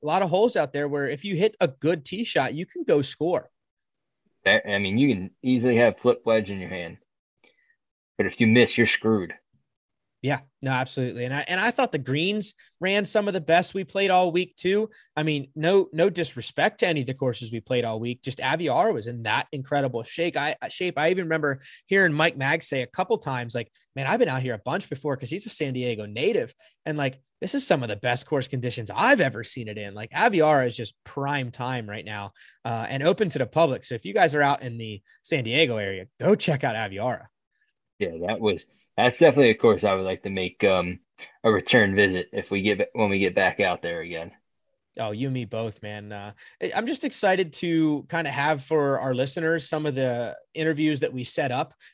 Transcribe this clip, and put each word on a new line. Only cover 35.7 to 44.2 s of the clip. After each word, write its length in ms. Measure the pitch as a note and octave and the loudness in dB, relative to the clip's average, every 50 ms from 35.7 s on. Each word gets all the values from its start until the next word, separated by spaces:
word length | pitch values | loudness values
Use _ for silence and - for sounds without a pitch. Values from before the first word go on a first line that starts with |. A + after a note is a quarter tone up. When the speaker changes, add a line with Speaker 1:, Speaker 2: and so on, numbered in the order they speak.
| A#2 | 2
Speaker 1:
area, 300 | A2 G2+ G2 G2 F#2 F#2 - _ - | -2 -4 -4 -6 -8 -10 -14 _ -2
go 160 | - F3 G#3+ | 2 2 2
check 300 | - - - D3+ C3 - | 4 2 0 0 0 0
out 100 | B2 A2 | -2 -2
Aviara. 520 | A2+ A2 G2+ F#2+ G2 G#2+ B2+ A#2 - - - _ _ _ _ _ _ _ _ _ _ _ _ _ - | -2 -4 -6 -6 -4 -4 -4 -4 -6 -10 -16 _ _ _ _ _ _ _ _ _ _ _ _ _ -4
Speaker 2:
Yeah, 260 | G2+ F2 E2 E2 E2+ F#2+ | -4 -4 -4 -4 -4 -4
that 120 | A2 - | -4 0
was, 260 | A2+ G#2+ F#2+ - - _ _ _ _ _ - | 0 0 -2 -2 -6 _ _ _ _ _ 0
that's 220 | - B2+ B2 A#2+ - | 4 4 4 6 8
definitely 320 | E3+ D#3 B2 C#3+ C3+ A#2 | 8 8 8 8 6 6
a 40 | A2 | 6
course 280 | - - A#2 G#2 E2 - | 6 6 4 4 6 4
I 120 | G2+ G2 | 0 0
would 100 | F#2+ F#2+ | 0 0
like 180 | F#2 F#2 F#2 - | -4 -4 -6 -6
to 80 | G2 | -6
make, 320 | G2 F#2+ F#2 F2+ - - - | -4 -4 -4 -4 -4 0 2
um, 380 | G2 F#2+ F#2 F2+ F2+ F2+ - _ _ _ - - - _ _ - | 4 4 4 2 -2 -6 -10 _ _ _ -20 -20 -20 _ _ 2
a 80 | A2+ | 2
return 460 | A2 F#2+ - - - B2 G#2+ F#2+ F#2+ | 2 2 2 4 6 6 6 6 6
visit 320 | G2+ G2+ F#2+ F#2 F2+ F2 - - | 4 4 4 4 0 -4 -4 -6
if 180 | G2 - - G2+ | -8 -6 -2 -2
we 100 | G2 F#2+ | 0 0
get, 280 | G#2+ G2+ F#2+ G2+ - - | 0 0 0 -2 -4 -2
when 180 | A#2 A2 G2+ | -2 0 0
we 80 | G2 G2 | 2 2
get 160 | G2 F#2 F2+ | 0 2 2
back 240 | G2+ F#2+ F#2 F2+ - | 2 2 2 2 2
out 240 | G2+ F#2 F2 - - | 0 0 0 -2 -6
there 180 | E2+ E2+ E2+ | -8 -6 -6
again. 300 | E2 E2+ E2+ E2 | -8 -8 -8 -10